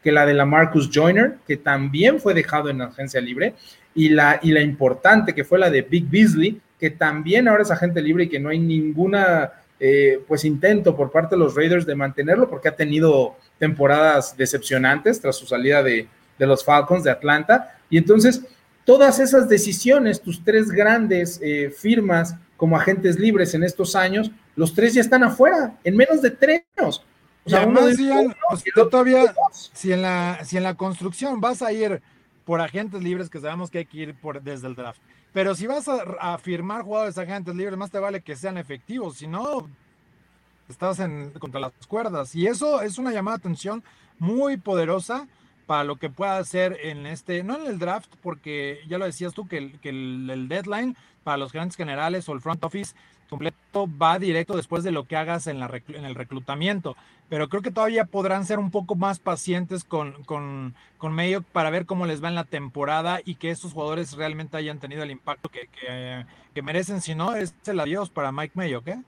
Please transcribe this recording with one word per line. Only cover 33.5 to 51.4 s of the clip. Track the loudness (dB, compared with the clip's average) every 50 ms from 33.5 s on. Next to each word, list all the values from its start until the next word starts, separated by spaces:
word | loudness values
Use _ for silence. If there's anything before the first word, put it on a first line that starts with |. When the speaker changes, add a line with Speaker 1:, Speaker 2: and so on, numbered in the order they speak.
| -10 -10 -12 -10
Speaker 2:
que | -10 -12
hay | -12
que | _ -14 -16
ir | -16 -16 -16
por, | _ -14 -14 -14 -12
desde | -14 -14 -14 -12 -12
el | -14 -14
draft, | -14 -14 -16 -16 _ _ _ _ _ _ _
pero | _ -4 -2 -2 -4
si | -6 -6
vas | -6 -6 -8 -6 -6
a, | -6 -6 -6 -10 -12 -10
a | -8 -8 -8
firmar | -8 _ -10 -8 -8 -8 -10 -10 -12
jugadores | -10 -6 -6 -6 -6 -6 -8
agentes | -12 -12 -10 -10 -12 -10 -12 -10
libres, | -8 -8 -8 -8 -10
más | -12 -10
te | -8 -6
vale | -6 -6 -8 -10
que | _ -14 -16
sean | -12 -10 -10 -10 -10
efectivos, | -12 -12 -16 -18 _ -14 -12 -10 -10 -12 -14
si | -16 -14
no, | -12 -10 -8 -8 -8 -8 -8 -10 -14 -20 _ _ _ _ _ _ _ _ _ _ _ _ _ _ _ _ _ _ _
estás | -14 _ -8 -8 -6 -6
en, | -8 -10 -10 -12 -14 -16 -18 -18
contra | -18 -14 -12 -12
las | -12 -12 _ _ -16 _
cuerdas, | -10 -8 -8 -6 -8 -8 -10 -10 -6
y | -4 -4
eso | -4 -4 -4 -4 -2 -2 -2
es | -4 -8 -8 -8
una | -8 -6
llamada | -6 -6 -6 -8 -8 -8
de |
atención | -8 -10 -10 -8 -8 -10 -10 -10 _ _ _ _ _ _ _ _
muy | -6 -4 -2 -2 -2 -2 -4 -6
poderosa | _ -4 -2 -2 -2 -2 -4 -6 -6 -8 -10 -10 -10 _ _ _ _ _ _ _ _
para | -6 -4 -4 -4
lo | -6 -8
que | -10 -12 -14
pueda | -10 -8 -6 -4 -4
hacer | -6 -6 -6 -4 -2 -2 -2 -4 -8
en | -12 -14 -12 -14 -14
este, | -14 -14 -14 _ -10 -10 -8
no | -8 -8 -10 -10
en | -10
el | -10 -10 -8
draft, | -8 -8 -8 -8 -10 _ _ _
porque | _ -14 -14 _ _ -12 -10 -10 -10 -10 -12 -14 -14 -12
ya | -10 -8
lo | -8
decías | -10 -10 -10 -12 -12
tú, | -12 -14 -14 -12
que | -12
el, | -12 -12 -14 -18 _
que | _ -14
el, | -12 -10 -10 -10 -10 -10 -10 -10
el | -10 -10 -10 -8
deadline | -8 -8 -8 -8 -8 -8 -8 -8 -10 _ _ _ _ _
para | _ -6 -6
los | -6